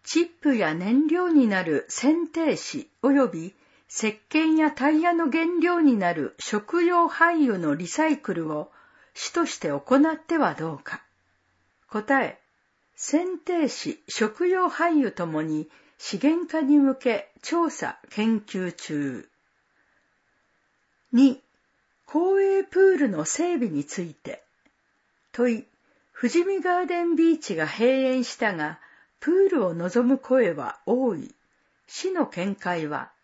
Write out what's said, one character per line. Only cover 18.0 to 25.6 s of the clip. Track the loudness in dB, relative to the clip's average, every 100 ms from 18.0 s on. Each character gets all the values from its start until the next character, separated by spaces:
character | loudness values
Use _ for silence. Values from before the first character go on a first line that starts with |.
| -10
研 | -2 0 0
究 | -4 -6 -6
中。 | -8 -8 -4 -4 -8 -14 _ _ _ _ _ _ _ _ _ _ _ _ _ _ _ _ _ _
二、 | 4 6 4 _ _ _ _ _ _ _
公 | 0 2 2
営 | 2 0
プ | 0 4
ー | 4 6
ル | 0
の | 0
整 | -4 -2 -2
備 | -2 -2
に | -4
つ | -6 -8
い | -10
て。 | -12 -16 -16 _ _ _ _ _ _ _ _ _
問 | -2 0 0